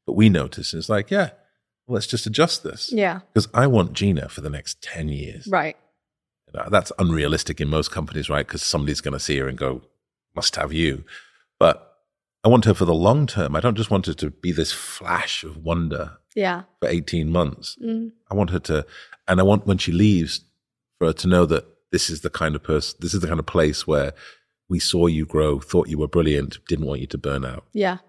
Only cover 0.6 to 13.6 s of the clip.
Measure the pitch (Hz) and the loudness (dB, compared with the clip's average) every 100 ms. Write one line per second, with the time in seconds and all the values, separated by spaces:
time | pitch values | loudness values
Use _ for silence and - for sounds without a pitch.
0.6 | - 82 82 104 98 202 165 - _ _ | -8 -6 -2 -2 0 0 0 -4 _ _
1.6 | _ _ - 120 - 123 113 107 165 - | _ _ -6 -4 -2 -4 -2 2 2 0
2.6 | 78 110 - 233 175 95 - 110 - 120 | -8 -10 -6 -2 0 -2 -2 0 2 2
3.6 | 139 117 85 - 101 82 65 - 73 71 | 4 4 2 0 0 0 -2 -10 -8 -8
4.6 | - - - - 76 71 73 147 196 - | -10 -14 -12 -8 -6 -6 -8 -12 -4 -2
5.6 | 156 - _ _ _ _ _ _ _ - | -2 -8 _ _ _ _ _ _ _ -10
6.6 | 87 98 - - 90 80 73 78 - 80 | 0 0 0 0 0 2 2 0 -2 -4
7.6 | 73 78 76 - 76 78 71 73 73 - | -2 0 -2 -4 -6 -6 -2 -2 -2 -6
8.6 | - 80 71 71 73 69 - 71 67 64 | -4 -2 -2 -4 -4 -6 -2 -2 -2 -4
9.6 | 67 64 - _ _ _ _ - - - | -4 -6 -10 _ _ _ _ -6 -4 -2
10.6 | 76 78 80 69 - - - _ _ - | -4 0 0 -2 -8 -20 -20 _ _ 4
11.6 | 82 76 - _ _ _ _ _ 110 123 | 4 4 -2 _ _ _ _ _ 6 6
12.6 | 110 95 87 82 92 143 139 101 73 78 | 6 4 4 4 4 4 2 0 -2 0